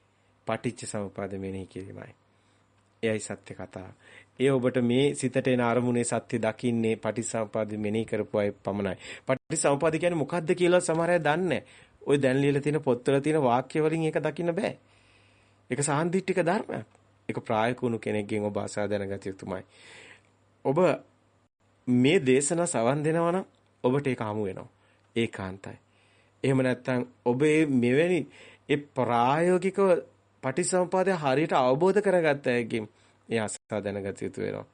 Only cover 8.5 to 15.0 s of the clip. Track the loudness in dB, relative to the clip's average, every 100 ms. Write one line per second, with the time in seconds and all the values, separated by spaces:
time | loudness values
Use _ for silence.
8.5 | -2 -6 -4 -4 -6 -12 -10 -4 -4 -4
9.5 | 0 0 2 0 0 0 0 -2 -2 0
10.5 | 2 4 4 2 0 2 2 2 2 0
11.5 | -2 -6 -20 -20 -8 0 2 4 2 2
12.5 | 2 0 0 0 0 2 0 2 2 4
13.5 | 2 0 -2 0 0 -2 -2 -4 -4 -4
14.5 | -2 -4 -6 _ _